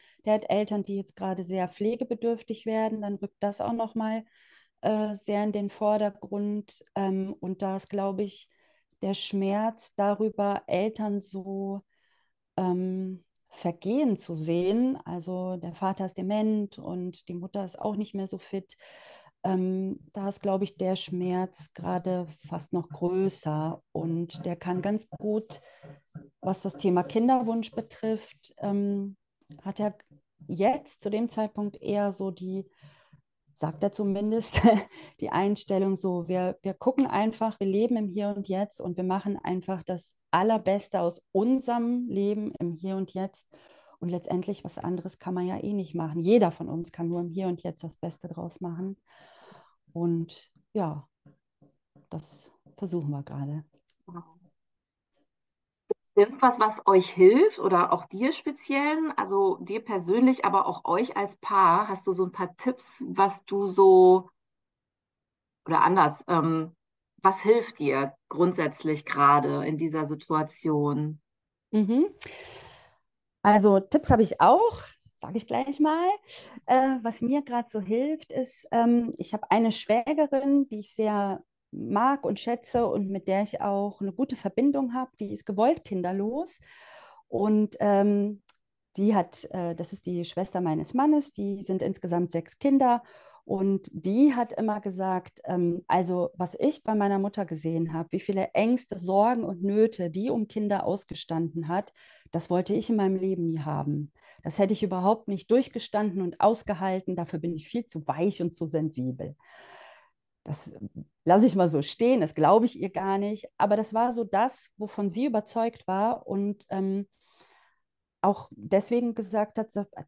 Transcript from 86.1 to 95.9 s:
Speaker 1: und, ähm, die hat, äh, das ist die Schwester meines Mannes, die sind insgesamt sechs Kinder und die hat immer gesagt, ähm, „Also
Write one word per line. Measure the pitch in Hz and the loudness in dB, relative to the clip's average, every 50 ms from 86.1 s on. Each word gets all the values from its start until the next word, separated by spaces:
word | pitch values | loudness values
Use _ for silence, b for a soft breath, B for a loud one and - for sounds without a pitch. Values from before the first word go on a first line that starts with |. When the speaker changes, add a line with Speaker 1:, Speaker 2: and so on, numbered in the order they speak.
| 190 196 202 220 254 302 349 330 - - b b b b b b b b b b b b b - | -2 -2 -2 -4 -4 -4 -6 -8 -10 -20 b b b b b b b b b b b b b -4
Speaker 1:
und, | - 117 202 214 214 214 214 202 - - | -2 0 2 4 4 4 2 0 -2 0
ähm, | - 202 202 196 202 208 202 202 202 208 208 - _ _ - _ _ _ _ _ _ _ - | 2 4 4 4 4 4 4 2 0 -2 -4 -8 _ _ -20 _ _ _ _ _ _ _ -4
die | 190 202 220 214 | 0 2 4 4
hat, | 190 165 - - - - - | 2 2 -2 -6 -14 -14 -10
äh, | - 185 175 170 170 | -8 -6 -6 -6 -6
das | 170 175 - | -6 -8 -10
ist | 196 - - | -12 -12 -8
die | 180 180 175 170 | -6 -4 -4 -6
Schwester | - - 175 196 - - 180 | -6 -4 -6 -4 -4 -2 -2
meines | 180 160 156 160 156 - - | -2 0 -2 -2 -4 -2 0
Mannes, | 247 277 302 302 294 285 - | 2 4 4 4 4 2 -2
die | - 208 202 202 196 202 | -8 -6 -6 -6 -6 -6
sind | 190 - 190 185 | -4 -4 -2 -2
insgesamt | - 196 190 - - 170 170 175 175 175 | -2 -2 -4 -4 -4 -2 0 0 0 0
sechs | - 170 170 - - - | -2 -6 -6 -8 -8 -2
Kinder | - 285 277 269 269 240 240 240 b b b b b b b b b | 2 4 4 6 6 6 4 2 b b b b b b b b b
und | - 196 190 190 196 196 190 196 - | -4 -2 0 0 0 0 0 -2 -8
die | - - - 185 202 247 285 294 247 | -10 -6 -2 0 4 6 6 6 4
hat | 247 233 226 | 2 -2 -2
immer | - - 220 214 208 208 | -2 -4 -2 -2 -2 -2
gesagt, | - 202 180 185 190 190 185 180 180 - _ - - | -4 -6 -4 -4 -2 0 -2 -2 -4 -8 _ -12 -6
ähm, | - 185 180 175 170 175 185 - | -2 0 0 2 0 0 -2 -2
„Also | - | 2